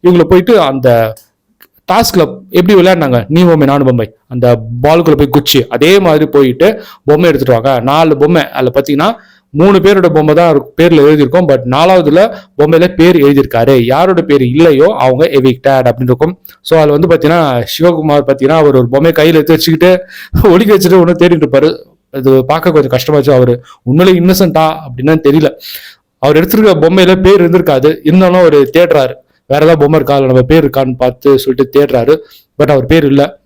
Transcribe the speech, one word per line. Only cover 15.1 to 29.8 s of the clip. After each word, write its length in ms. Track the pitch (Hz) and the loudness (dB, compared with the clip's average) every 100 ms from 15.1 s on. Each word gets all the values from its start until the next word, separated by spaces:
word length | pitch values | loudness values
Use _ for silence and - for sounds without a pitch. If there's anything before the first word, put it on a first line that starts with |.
| 127 165 | 0 0
எவிக்டட் 600 | 143 131 123 139 135 127 | 0 0 -2 -2 0 -2
அப்படின்னு 240 | 117 127 | -2 -4
இருக்கும். 220 | 123 156 185 _ _ | -2 -2 -6 _ _
So, 120 | - 160 | -2 0
அதுல 180 | 151 147 | 2 0
வந்து 140 | 170 | 0
பாத்தீங்கன்னா, 300 | 165 147 170 151 123 117 | 0 0 0 -2 -4 -6
சிவகுமார் 640 | - 170 165 156 147 131 | -2 -2 -2 -2 -2 0
பாத்தீங்கன்னா, 340 | 123 131 160 | -2 0 2
அவர் 180 | 147 131 | 2 2
ஒரு 80 | 120 | 0
பொம்மை 240 | 135 165 | 0 0
கையில 260 | 160 160 160 | 0 0 0
எடுத்து 160 | 147 160 | 0 0
வச்சுக்கிட்டு, 360 | - 160 175 180 180 - - - 208 | 0 0 2 0 -4 -20 -8 -2 2
ஒளிக்க 180 | 180 214 | 2 2
வச்சுட்டு 280 | 202 185 185 | 0 2 2
ஒண்ணு 180 | 170 170 | 0 0
தேடிட்டு 240 | 175 165 147 | 0 0 0
இருப்பாரு. 240 | 135 151 - - _ _ 135 | 0 -2 -4 -16 _ _ -6
அது 140 | 131 131 127 | 0 0 0
பார்க்க 240 | 156 180 156 | -2 0 0
கொஞ்சம் 180 | 135 123 | 0 -4
கஷ்டமாச்சு. 360 | - 151 131 131 | -2 -2 0 0
அவரு 160 | 123 120 - - 120 | 0 -2 -8 -14 -4
உண்மையிலே 240 | 147 185 185 | 0 2 2
இன்னசென்ட்டா 460 | 175 185 185 156 160 156 151 | 0 0 0 0 -2 -4 -14
அப்படின்னா 300 | 123 135 156 143 | -6 -2 0 0
தெரியல. 220 | 151 151 - - - - _ _ _ | 0 0 -4 -20 -20 -20 _ _ _
அவர் 140 | 135 151 | -2 0
எடுத்திருக்க 340 | 180 214 214 165 | 0 0 2 2
பொம்மையில 300 | 160 185 180 185 190 | 0 2 2 2 2
பேர் 140 | 196 | 2
இருந்திருக்காது, 480 | 170 180 175 135 147 160 151 | 2 0 0 0 0 -2 0
இருந்தாலும் 320 | 185 185 180 | 2 2 2
அவரு 160 | 170 147 135 160 | 2 2 0 0
தேடுறாரு, 400 | 175 147 131 - _ _ _ | 0 0 -2 -6 _ _ _
வேற 100 | 139 156 | 0 0
ஏதாவது 140 | 165 | 2